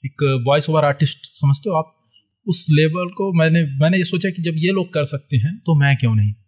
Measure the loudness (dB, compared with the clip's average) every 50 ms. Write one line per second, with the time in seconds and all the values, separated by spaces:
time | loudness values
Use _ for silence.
0 | -10 -12 _ -2 -2 0 0 0 0 2 2 2 2 2 0 2 2 0 0 0
1 | -2 -2 -2 _ -14 -12 -8 -2 0 0 0 0 -2 -4 -4 -4 -4 _ _ _
2 | _ _ _ _ _ _ _ _ _ -2 0 0 2 2 2 2 2 2 0 -4
3 | -6 -8 -4 -4 -4 0 2 2 2 4 2 2 0 0 0 0 2 2 2 2
4 | 0 0 -2 -2 -4 -4 -4 -4 -6 -4 -2 -2 -2 0 0 -2 -4 -4 -4 -4
5 | -4 -2 -6 -8 _ _ -2 0 0 -2 -4 -6 _ 0 2 2 4 2 2 2
6 | 0 0 2 2 2 0 -2 _ _